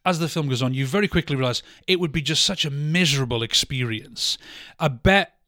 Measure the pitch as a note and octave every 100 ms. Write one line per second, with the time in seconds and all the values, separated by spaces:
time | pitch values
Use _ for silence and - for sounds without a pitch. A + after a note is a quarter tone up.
0 | F3+ E3+ E3 F3 D3 B2 B2+ C3 C3+ F#3
1 | G3+ F3 - C#3 B2+ A#2+ - - - F#3
2 | F3 D3 C#3+ D#3+ - F#3+ D#3 C#3 D3+ F3
3 | E3+ C#3 B2+ A#2+ A2+ - - C3+ B2 A2
4 | - - - - - - - - D#3+ A#2+
5 | F#3+ G3 F3 _